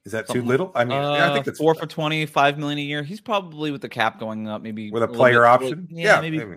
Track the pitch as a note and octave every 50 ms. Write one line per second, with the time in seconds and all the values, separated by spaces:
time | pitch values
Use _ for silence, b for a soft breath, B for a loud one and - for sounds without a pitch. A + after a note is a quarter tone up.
0 | _ G#2 A2 A2 G#2+ - B2 B2 A#2+ A#2+ B2+ C3+ F#3 F#3+ - B2 A#2+ B2 C3 C#3
1 | C#3+ C#3+ D3 D3 C#3+ C#3 C#3+ C#3+ C3+ C#3+ - - D3+ D#3+ D#3+ D#3 E3 D#3 - -
2 | D#3 D3+ D#3 D#3 D#3 D3+ - D3+ C#3 D3 C#3+ D3+ D3+ D3 D3 D3 C#3+ C#3+ D3 D3
3 | C#3+ C#3+ G3 G#3+ - - A3 G3+ F#3+ E3+ D#3 D3+ D3+ D3+ C#3 C3 - A2+ - B2
4 | A2 A2+ A2 G#2 A#2 A2 A2 A2 A2 G#2+ G#2+ G#2 - A2+ A2 A2 A2 G#2+ G#2 A#2
5 | A2+ A2 A#2 A#2 C3+ B2 A#2+ A#2+ A#2+ A#2+ B2 B2 C3 C3 B2 E3+ F#3 D#3+ E3 E3
6 | E3+ G#3 F#3+ - D#3 E3 D#3+ D#3 A#2 G2+ E2+